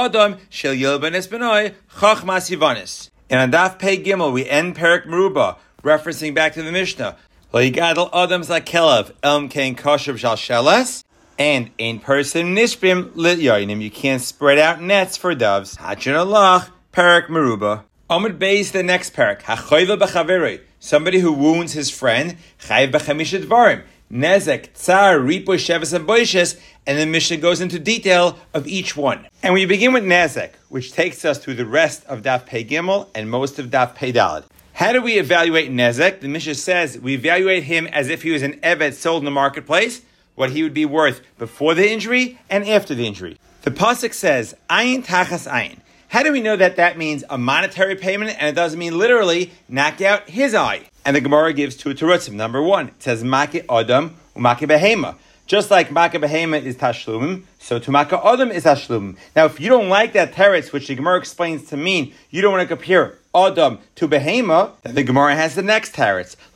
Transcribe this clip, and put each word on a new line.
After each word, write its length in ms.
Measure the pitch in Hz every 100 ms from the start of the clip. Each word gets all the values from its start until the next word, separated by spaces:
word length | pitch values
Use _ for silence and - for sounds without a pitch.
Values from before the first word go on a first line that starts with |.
| 247
Adam 320 | 220 208 190 -
Shel 240 | - 139
Yilban 400 | 135 135 143 147
Esbenoi, 600 | 175 180 233 240 214 214 - _ -
Chachmas 600 | 208 214 175 185 180 175
Yivanis. 540 | 151 113 90 - - _ -
And 100 | 131
on 140 | 131
Daf 260 | 156 185 185
Pei 240 | 190 190
Gimel, 300 | 156 190 156
we 160 | 127 131
end 280 | 143 175 151
Perek 280 | 170 175
Meruba, 540 | 151 170 190 160 101 87 _ _
referencing 520 | 147 151 165 139 156
back 200 | 147 156
to 80 | 156
the 100 | 160
Mishnah. 460 | 175 185 - 107 - _ _ _
Lo 100 | 113
Yigadol 480 | 131 127 170 165 180
Adam 300 | 170 180 180
Zakelav, 720 | 156 165 - 170 165 120 101 -
Elm 260 | 143 147 139
Kain 280 | 147 135 123
Kosher 420 | 143 147 143 120
Shal 160 | 120
Sheles, 680 | 110 - 120 135 214 254 - - _ _ -
and 320 | 147 139 113 -
Ein 200 | 113 113
Person 540 | - 139 143 165 175 196
Nishbim 560 | 233 - 185 180 180
Lit 240 | - 165 175
Yoinim. 420 | 139 107 101 104
You 100 | 107
can't 300 | - 139 131
spread 380 | 127 - 143 143
out 240 | 156 165
nets 340 | 175 202 185 -
for 180 | 180
doves. 420 | 151 107 98 98 -
Hachin 420 | - 101 135 147
Allah, 520 | 185 214 196 180 - _ _
Perek 360 | - 175 170 -
Meruba. 560 | 165 135 107 104 104 - _ -
Amud 280 | 170 214 165
Beis, 340 | 190 202 196
the 100 | 190
next 320 | 180 180 -
Perek. 280 | - 113 101
Hachoyva 540 | - 110 - 151 180 208
B'Chaverei, 640 | 196 180 160 185 143 92 _ _
somebody 400 | - 151 160 185
who 120 | 175
wounds 400 | 143 147 165 170
his 160 | 139 139
friend. 480 | - 131 117 165 170 - _
Chayiv 280 | - 110 135
B'Chamisha 540 | 147 151 147 160 190
Dvarim. 400 | - 233 220 110 - _ -
Nezek, 600 | 120 151 196 160 123 -
Tsar, 440 | - - 185 202 160
Ripo, 360 | 127 180 185
Sheves, 400 | 180 - 170 156
and 120 | 170 156
Boishes. 540 | 226 233 185 175 - - _ -
And 120 | 143
the 80 | 156
Mishnah 320 | 165 156 165
goes 220 | 170 160
into 180 | 180 175
detail 600 | 151 226 202 180 175 170 -
of 120 | 156 135
each 300 | 185 - -
one. 300 | 139 101 - _
And 120 | 185
we 120 | 190 190
begin 260 | 208 247
with 120 | 254
Nezek, 460 | 190 175 165 123 87 _ _
which 240 | 135 123
takes 320 | - 180 -
us 140 | 165 135
through 160 | -
the 120 | 120 120
rest 380 | 139 156 - -
of 160 | 127
Daf 220 | 135 127
Pei 200 | - 123
Gimel 440 | 110 151 175 196 -
and 160 | 110 107
most 280 | 123 139 143
of 80 | 127
Daf 280 | 131 123
Pei 180 | - 131
Daled. 320 | 120 95 78 - _ _
How 200 | - 196
do 80 | 254
we 140 | 240
evaluate 560 | 214 143 175 170 160 139
Nezek? 500 | 127 120 120 180 196
The 80 | 139
Mishnah 260 | 156 156
says 440 | 143 - 180 160 123
we 160 | 123
evaluate 480 | 135 151 175 190 185
him 240 | 139 165 165
as 240 | 151 131
if 120 | 160
he 80 | 160
was 120 | 151
an 180 | 139 147
Eved 320 | 165 175 151
sold 300 | - 165 165
in 20 |
the 60 | 143
marketplace, 720 | 139 139 143 - 165 233 - _ _ _
what 160 | - 131
he 120 | 143
would 120 | 160
be 100 | 139
worth 380 | 151 156 147 117 - -
before 340 | 117 - 151
the 180 | 165 202
injury 480 | 220 202 247 247 - -
and 180 | 196 202
after 260 | 208 -
the 120 | 131 117
injury. 320 | 98 87 - _ _
The 80 | -
Pasuk 420 | - 208 240 240
says, 420 | - 180 135 110 - -
Ayin 340 | 175 247 254
Tachas 480 | - 180 180 175 -
Ayin. 280 | 131 101 - _ _ _
How 140 | 220
do 80 | 302
we 120 | 277
know 140 | 214 208
that 200 | 185 180
that 220 | 175 165
means 260 | 160 147 -
a 80 | 135
monetary 580 | 123 147 190 180 190 190
payment 400 | 190 196 214 -
and 120 | 151
it 40 |
doesn't 240 | 151 170 160
mean 200 | 170 165
literally 540 | 226 240 190 170 175 - -
knock 360 | 127 147 151
out 260 | 190 202 -
his 260 | 180 269
eye? 360 | 214 127 98 - _ 143
And 100 | 143
the 60 |
Gemara 320 | 139 147 160
gives 200 | 143 139
two 200 | - 147
terutzim. 400 | 135 160 175 170
Number 280 | 104 110 127
one, 260 | 160 196 131
it 140 | -
says, 220 | 135 113
Make 300 | 120 131 147 165 -
Adam, 440 | 117 113 127 165 - _
Umake 340 | - 123 120 147
Behema. 480 | 151 196 226 110 - _ _ -
Just 240 | 202 208
like 200 | 190 165
Make 220 | 147 170
Behema 500 | 170 147 156 165 151
is 140 | 131 123
Tashlumim, 680 | 131 117 - 113 143 185 - _
so 200 | - 120
to 120 | -
Make 220 | 143 147
Adam 380 | 180 202 247 254
is 140 | 180
Tashlumim. 520 | 160 139 - 117 98 92 -
Now, 120 | 160 156
if 120 | 151
you 120 | 180
don't 180 | 254 196
like 240 | 196 226
that 220 | 208 156
teretz, 360 | 170 202 180 -
which 180 | 139 135
the 60 |
Gemara 220 | 127 156 180
explains 540 | - - 170 156 -
to 80 | 147
mean 340 | 165 185 131 - _
you 140 | 156
don't 100 | 202
want 160 | 190 165
to 80 | 165
compare 400 | 151 180 120 - _
Adam 440 | 175 190 143 143 110 _ -
to 120 | 339
Behema, 640 | 143 139 226 220 160 - -
then 120 | -
the 80 | 123
Gemara 320 | 139 131 143
has 200 | 147 160
the 80 | 147
next 320 | 196 214 220
teretz. 420 | - 113 95 87 - _